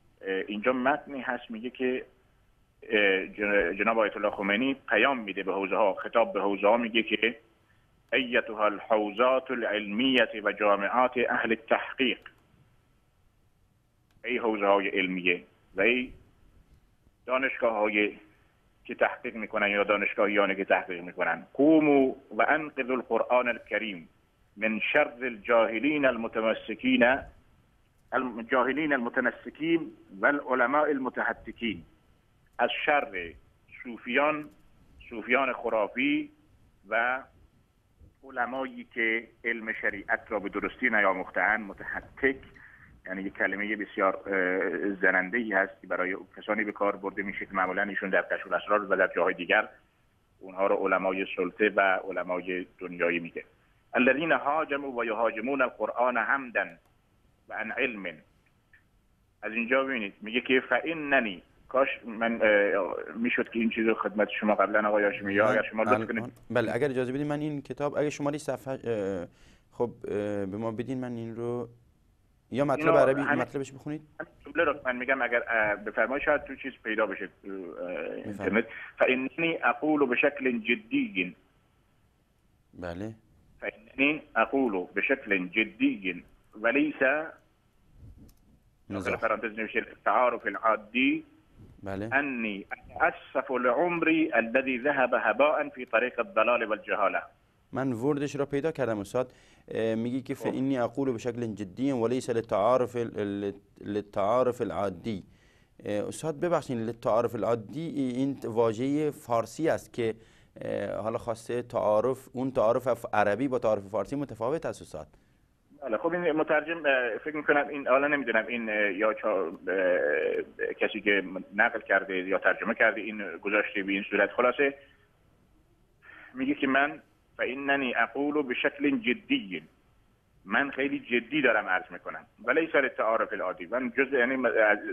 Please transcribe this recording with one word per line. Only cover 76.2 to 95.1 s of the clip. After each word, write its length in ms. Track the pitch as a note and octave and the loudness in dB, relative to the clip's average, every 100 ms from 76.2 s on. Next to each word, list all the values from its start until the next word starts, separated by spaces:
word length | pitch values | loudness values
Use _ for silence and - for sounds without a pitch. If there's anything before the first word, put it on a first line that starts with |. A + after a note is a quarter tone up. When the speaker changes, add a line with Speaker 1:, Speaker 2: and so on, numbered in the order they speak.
Speaker 1:
شاید 200 | D#3 C#3+ | 2 0
تو 100 | - | 0
چیز 180 | C3+ C3+ - | -10 -10 -10
پیدا 220 | A#2 G#2+ G#2+ | -4 0 0
بشه 200 | F#2+ F#2 | -2 -10
تو، 220 | - G2 | -12 -12
اه، 440 | F#2+ F2 C2 F2+ | -10 -10 -10 -8
Speaker 2:
بفرمایید. 340 | E2 F2+ G#1 - | -6 -6 -8 -10
Speaker 1:
اینترنت. 400 | G2 F#2 G2+ A#2 - - - | -6 0 0 0 -8 -16 0
فاننی 600 | B2+ B2+ C3 - E3 E3 | 2 2 -2 -2 -2 0
اقول 420 | - - D3+ D3+ C3+ | 0 0 2 2 4
بشکل 520 | A#2+ D3 - C3 A#2 | 4 2 2 -2 -2
جدی. 800 | A2 A#2+ - C#3 B2 F#2+ F2+ - _ _ _ _ _ _ _ _ _ _ _ _ _ | 0 -2 0 -2 -2 -4 -6 -8 _ _ _ _ _ _ _ _ _ _ _ _ _
Speaker 2:
بله. 400 | - F2 F2 A2 A2 _ _ _ _ | -14 -10 -8 -10 -12 _ _ _ _
Speaker 1:
فاننی 600 | A2 - - - C#3 D3+ - A2+ | -10 -10 -16 0 0 0 -4 0
اقول 500 | A2+ C#3 B2+ F#2+ F2+ F#2+ | 0 2 0 0 -2 -2
بشکل 520 | - C3+ A2 G2 F2+ | 0 -2 0 0 0
جدی 760 | G2 G#2+ - C3+ A#2 F#2+ F2 - _ _ G#2+ | -2 -2 0 0 0 -6 -8 -12 _ _ -4
و 60 | A2+ | 0
لیس 340 | C3 D3+ - C3 D3+ D#3+ - _ _ _ _ _ - - - - _ _ _ _ _ _ | 2 0 2 0 0 -4 -12 _ _ _ _ _ -20 -20 -20 -20 _ _ _ _ _ _
Speaker 2:
مزاح. 220 | G2+ F#2+ | -6 -4
Speaker 1:
داخل 40 | A#2 | -2
پرانتز 420 | A2+ G#2+ A2+ G#2+ | 0 -2 -4 -6
نوشته 280 | G#2+ A2+ G#2+ - | -4 -4 -4 -4
تعارف 420 | - G#2 B2 A#2 A2 | 0 4 4 2 -4
العادی. 800 | G2 A2+ G#2+ G#2+ A#2+ C3+ D#3 - - _ - - - | 0 2 2 0 0 2 2 -4 -20 _ -20 -20 -14
Speaker 2:
بله. 260 | G2 F#2+ A2 | -10 -8 -2
Speaker 1:
انی 540 | C3 C#3+ B2 A2+ G2 - | -2 -2 -4 -4 -6 -10
اتأسف 800 | - - - D#3+ E3+ - C#3 - | -14 -14 0 0 0 -6 -6 -2
لعمری 800 | B2+ B2 A#2+ F3 E3+ E3 E3 D#3+ | 0 2 2 2 2 2 2 4
الذی 480 | A#2 A2+ B2+ C3 B2+ | 2 2 0 0 -2
ذهب 320 | C3+ C#3 B2 | 0 2 2